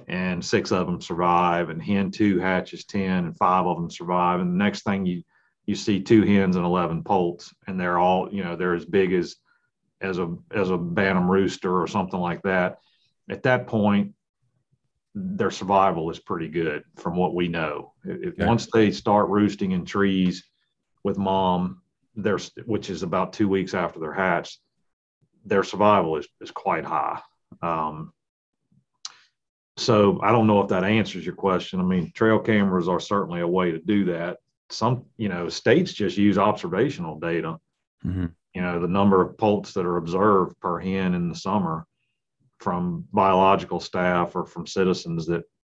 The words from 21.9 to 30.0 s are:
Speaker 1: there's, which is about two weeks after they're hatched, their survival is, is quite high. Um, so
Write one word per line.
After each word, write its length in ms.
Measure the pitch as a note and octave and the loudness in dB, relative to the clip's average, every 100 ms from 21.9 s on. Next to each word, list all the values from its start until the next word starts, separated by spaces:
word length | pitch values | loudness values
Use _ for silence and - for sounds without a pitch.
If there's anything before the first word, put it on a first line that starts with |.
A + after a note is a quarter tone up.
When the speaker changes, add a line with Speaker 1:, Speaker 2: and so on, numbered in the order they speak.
| _ _ | _ _
Speaker 1:
there's, 360 | A2 G2+ F2+ - - | -6 -2 -2 -6 -14
which 240 | A#2 G#2 - | -6 -6 -4
is 140 | E2+ | -8
about 300 | F2+ F#2 F#2 | -2 -2 -2
two 140 | - G2+ | 0 0
weeks 260 | F#2+ F#2 | 0 0
after 260 | F#2+ E2+ - | -4 -4 -6
they're 140 | D#2 | -8
hatched, 460 | F#2+ F#2 E2+ - - _ _ _ _ _ _ _ _ | 0 0 0 -4 -18 _ _ _ _ _ _ _ _
their 180 | G2 G2+ | -2 0
survival 540 | F#2 F#2+ G#2 G2+ E2 D2+ | 0 2 4 4 2 -4
is, 100 | - - | -6 -18
is 100 | - | -16
quite 320 | - F#2+ E2 | -8 -4 -4
high. 360 | D#2 D#2 D2 E2 - _ _ - | -2 -4 -4 -8 -14 _ _ -8
Um, 500 | E2+ E2 D#2 D#2 D#2+ _ _ _ _ _ _ _ _ _ - _ _ _ _ _ _ - | -4 -4 -4 -8 -14 _ _ _ _ _ _ _ _ _ -20 _ _ _ _ _ _ -6
so 420 | - G#2+ | 2 6